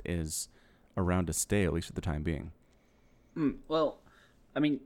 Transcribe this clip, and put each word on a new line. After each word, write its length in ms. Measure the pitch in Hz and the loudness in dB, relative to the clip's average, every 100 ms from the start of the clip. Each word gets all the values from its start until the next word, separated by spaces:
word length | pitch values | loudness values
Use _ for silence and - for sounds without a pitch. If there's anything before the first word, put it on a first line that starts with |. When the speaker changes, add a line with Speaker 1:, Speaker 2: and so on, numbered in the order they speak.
| - | -4
Speaker 1:
is 420 | 87 78 - - - - _ _ - | -2 -2 -6 -8 -14 -20 _ _ -2
around 320 | 90 90 85 | 2 2 2
to 60 | |
stay, 320 | 80 - 104 90 | -2 0 2 4
at 80 | |
least 140 | 82 - | 2 -2
for 60 | |
the 80 | - | -6
time 220 | 82 76 | -4 -2
being. 280 | 76 76 - - _ _ _ _ _ _ _ - | -2 -2 -6 -14 _ _ _ _ _ _ _ -2
Speaker 2:
Mm, 220 | 143 - - | -2 -2 -2
well, 300 | 160 160 - - - - _ _ - | 0 0 -2 -16 -20 -20 _ _ 0
I 40 | |
mean, 200 | 151 135 | 2 0